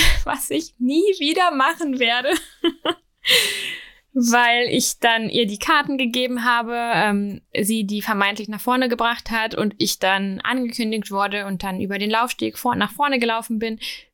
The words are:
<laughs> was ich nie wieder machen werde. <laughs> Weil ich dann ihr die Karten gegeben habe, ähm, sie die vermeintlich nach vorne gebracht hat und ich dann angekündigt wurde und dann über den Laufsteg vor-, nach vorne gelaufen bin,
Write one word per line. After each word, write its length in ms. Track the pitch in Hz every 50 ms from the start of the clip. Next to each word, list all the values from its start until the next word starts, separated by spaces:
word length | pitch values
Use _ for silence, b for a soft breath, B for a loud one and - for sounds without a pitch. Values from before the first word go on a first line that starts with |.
| 311
<laughs> 180 | - - - -
was 260 | - 294 277 - -
ich 240 | - 311 - - - -
nie 240 | 247 254 285 330 392 415 381 381
wieder 320 | 285 294 339 381 359 349
machen 480 | 302 262 262 311 330 330 330 285 254 262
werde. 320 | 240 233 240 247 247 294 349
<laughs> 40 | - - - - _ - 339 - - - 320 349 - _ _ _ _ B B B B B B B B B B B B B B B B B _ -
Weil 540 | 262 240 233 233 240 240 233 240 240 247 -
ich 300 | - 247 - - - -
dann 320 | - 233 226 226 220 -
ihr 160 | - 240 233
die 120 | 196 208 196
Karten 380 | - - 320 294 285 294 277
gegeben 480 | 262 262 233 233 254 254 247 247 240 226
habe, 320 | 247 240 233 226 226 240
ähm, 640 | 240 233 233 226 165 208 208 202 202 202 202 - - - _ - -
sie 260 | 208 202 226 220 208
die 160 | 196 208 208
vermeintlich 440 | - 226 214 196 202 196 208 214 208
nach 140 | 214 214 202
vorne 300 | - 247 247 254 254 240
gebracht 400 | 233 233 233 233 233 - - -
hat 240 | 226 226 220 226 -
und 200 | - 214 208 202 -
ich 220 | - - - -
dann 380 | 190 190 196 196 196 196 190 -
angekündigt 680 | - - 247 254 247 233 233 - 233 220 220 220 208 -
wurde 360 | 196 196 202 196 202 208 196
und 160 | 196 190 175
dann 180 | - 196 185 190
über 160 | - 190 202
den 140 | 196 208 214
Laufsteg 480 | 220 226 247 247 - - 226 220 - -
vor-, 180 | - 240 240
nach 160 | - 208 -
vorne 260 | - - 294 285 277 247
gelaufen 400 | 233 233 226 226 226 - 226 214
bin, 200 | 226 226 226 220 B B B B B B